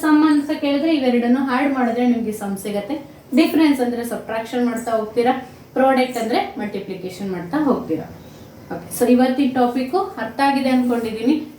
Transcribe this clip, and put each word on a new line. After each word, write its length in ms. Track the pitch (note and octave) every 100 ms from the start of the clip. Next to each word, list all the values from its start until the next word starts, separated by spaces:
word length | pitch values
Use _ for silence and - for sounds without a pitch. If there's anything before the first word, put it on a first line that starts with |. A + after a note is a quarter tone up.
ಸಮ್ 180 | D#4 D4+ D4+
ಅಂತ 200 | D4 C#4+ D4+
ಕೇಳಿದ್ರೆ 280 | C#4+ C#4+ D#4+ D#4
ಇವೆರಡನ್ನು 420 | C4 A#3+ A#3+ B3+ C4 B3
ಆ್ಯಡ್ 160 | C#4+ C4
ಮಾಡಿದ್ರೆ 260 | A#3 A#3+ B3
ನಿಮ್ಗೆ 220 | A3+ G#3 G#3
ಸಮ್ 140 | G3+ F#3+ G#3+
ಸಿಗತ್ತೆ. 320 | G3+ G3+ D#4 - - - C4
ಡಿಫರೆನ್ಸ್ 400 | E4 D#4 D#4 B3+ A#3+
ಅಂದ್ರೆ 180 | A#3+ A#3+
ಸಬ್ಟ್ರಾಕ್ಷನ್ 520 | G#3+ - A3 A3+ B3 A#3+
ಮಾಡ್ತಾ 220 | A3+ - A3
ಹೋಗ್ತೀರಾ, 360 | G#3+ A#3+ A#3+ C4 - - - B3
ಪ್ರಾಡಕ್ಟ್ 420 | C4+ C4 B3+ A#3
ಅಂದ್ರೆ 160 | A3 E4+ - -
ಮಲ್ಟಿಪ್ಲಿಕೇಶನ್ 720 | G#3 G3 - E3+ F3+ - G3 F3+
ಮಾಡ್ತಾ 220 | E3 D4+ C#4+
ಹೋಗ್ತೀರಾ. 400 | - - D#3 - - - - - - -
ಓಕೆ, 140 | E3+ - -
so 60 | A#3+ B3
ಇವತ್ತಿನ 360 | B3+ C4 B3+ B3+
ಟಾಪಿಕ್ 380 | A#3+ C4 B3+ F#4 F#4+ -
ಅರ್ಥ 160 | A3+ - C#4
ಆಗಿದೆ 220 | C4+ B3+ B3+
ಅನ್ಕೊಂಡಿದ್ದೀನಿ. 580 | B3 A#3 A3 G#3+ A#3 D#4 -